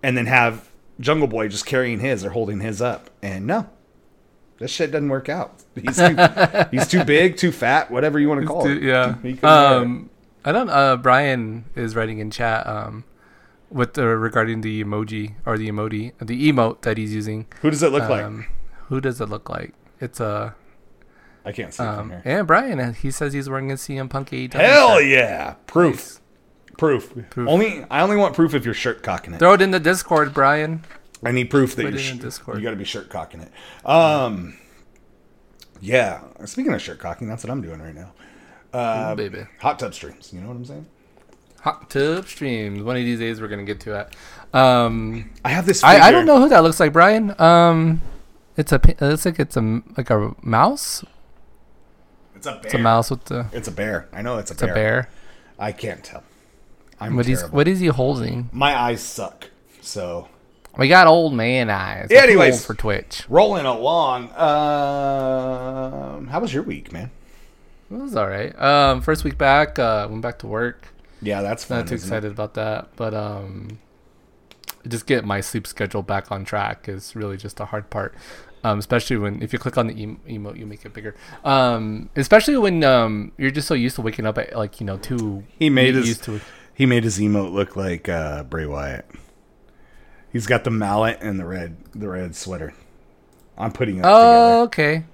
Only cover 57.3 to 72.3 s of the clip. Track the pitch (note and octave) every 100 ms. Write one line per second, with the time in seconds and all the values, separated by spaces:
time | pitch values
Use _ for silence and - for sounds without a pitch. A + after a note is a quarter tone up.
57.3 | C3+ - C#3 D#3 F#3+ F3+ B2+ C3 C3+ A2+
58.3 | B2 A#2+ A#2+ C#3+ C3+ A#2+ A#2 - - G2
59.3 | - - _ _ _ - G#2 F2+ E2+ -
60.3 | _ _ _ - - D#3+ F3+ E3+ E3 D#3+
61.3 | B2+ A2+ C3 A#2 G2 F#2 G2 G2+ A#3+ C4
62.3 | G3 D#3+ B2 - A2 A2 G2+ - - -
63.3 | D3 G#3 G3 C3+ A#2 B2+ E3+ C#3+ B2+ A#2+
64.3 | - D#3 D3 D3+ D3 C#3+ C#3+ C#3 C#3 C3
65.3 | C3 C3 B2+ B2+ C3 C3 C3+ C3+ C#3+ B2+
66.3 | D3+ A3 C3+ - C#2+ - E2 A#2 - -
67.3 | - - _ _ - _ G#3+ C#4 G#3 G2
68.3 | G2 A2+ - C#3 C#3+ C#3 C3 - D#3 D3
69.3 | C3+ C#3 C#3+ D3+ - A#2 G#2+ G#2 A2 A#2+
70.3 | A#2+ A2 G#2+ A#2+ A#2+ - - _ - G#2
71.3 | G2+ G2+ G#2+ - B2 G#2 A#2+ F2+ A2 G#2